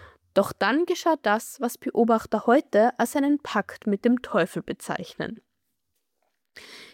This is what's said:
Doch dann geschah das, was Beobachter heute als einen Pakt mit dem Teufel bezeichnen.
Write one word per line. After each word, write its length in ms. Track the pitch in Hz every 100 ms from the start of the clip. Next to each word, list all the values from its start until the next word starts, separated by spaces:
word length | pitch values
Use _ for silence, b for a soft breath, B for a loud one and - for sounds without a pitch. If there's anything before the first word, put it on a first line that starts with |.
| B B _
Doch 180 | 190 196
dann 340 | - 202 285 349
geschah 300 | 349 339 320
das, 400 | 214 214 - -
was 180 | 240 -
Beobachter 680 | - - 233 226 - 214 -
heute 500 | 269 - 202 233 -
als 200 | 233 294
einen 240 | 277 294
Pakt 480 | - 214 - - 214
mit 160 | 202
dem 180 | 240 247
Teufel 400 | - 196 185 175
bezeichnen. 800 | - - - - - - - 220 _ _ _ _ _ _ _ _ _ _ _ B B B B